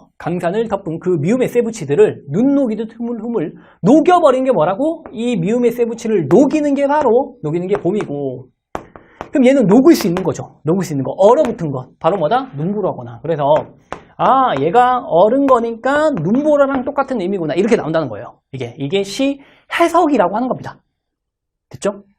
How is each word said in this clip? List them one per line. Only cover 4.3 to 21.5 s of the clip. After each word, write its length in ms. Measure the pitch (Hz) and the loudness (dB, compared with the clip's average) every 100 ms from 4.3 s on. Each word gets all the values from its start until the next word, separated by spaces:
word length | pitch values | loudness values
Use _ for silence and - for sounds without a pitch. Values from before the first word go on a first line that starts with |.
| 254 | 2
게 80 | 262 | 0
뭐라고? 520 | 190 160 196 302 330 - | 0 0 0 -4 -4 -10
이 240 | - 240 220 | -8 -4 -2
미움의 340 | 170 240 240 | -2 0 0
쇠붙이를 560 | 240 233 226 226 208 135 | 0 -4 -4 -2 -2 4
녹이는 440 | 185 285 311 294 277 | 4 4 2 0 0
게 120 | 277 | 0
바로, 500 | 294 269 240 285 - | 2 2 2 0 -6
녹이는 260 | 156 170 185 | -6 -4 -2
게 80 | 202 | -4
봄이고. 680 | - 208 143 143 135 127 - _ _ - - - _ - - | -2 -2 -4 -6 -6 -8 -14 _ _ -14 -14 -20 _ -20 -4
그럼 140 | 302 247 | 2 4
얘는 180 | 277 196 | 4 4
녹을 300 | 196 302 320 | 6 6 6
수 120 | 190 | 2
있는 140 | 175 | -2
거죠. 200 | 165 127 - _ | -2 -4 -8 _
녹을 200 | 147 190 | -2 -2
수 100 | 165 | -2
있는 100 | 143 | -4
거, 80 | 131 135 | -4 4
얼어붙은 540 | 202 277 262 - 160 | 4 6 2 -2 -6
것. 260 | 131 - _ | -6 -10 _
바로 180 | 165 196 | -2 0
뭐다? 340 | 151 247 269 143 | 0 0 -2 -6
눈보라거나. 640 | 165 208 185 - 117 117 | -6 -4 -4 -6 -10 -10
그래서 200 | 151 151 143 151 117 - _ - - - | -6 -2 2 0 -2 -14 _ -20 -14 -2
아, 380 | 180 262 254 143 | 2 2 2 0
얘가 380 | 151 233 247 254 - | 0 2 2 0 0
얼은 400 | 160 208 269 277 | 2 4 4 2
거니까 640 | 247 233 226 262 294 311 233 | 2 0 -4 -2 0 0 0
눈보라랑 640 | 156 247 302 285 277 269 277 | -2 0 2 2 2 -2 -4
똑같은 340 | 277 269 247 | -4 -4 -4
의미구나. 360 | 180 196 156 151 | -4 -4 -2 -2
이렇게 200 | 208 220 | 0 0
나온다는 340 | 151 160 139 | 0 -4 -4
거예요. 320 | 104 123 - _ | -8 -14 -20 _
이게, 240 | 131 120 - | -12 -12 -8
이게 240 | 143 196 | -4 -4
시 380 | 196 - 269 277 - _ - - | -4 -2 -2 -4 -10 _ -8 -2
해석이라고 560 | 339 330 320 254 175 202 | 0 2 2 2 0 -2
하는 120 | 254 | -6
겁니다. 300 | - - - _ _ _ _ _ _ _ | -6 -10 -18 _ _ _ _ _ _ _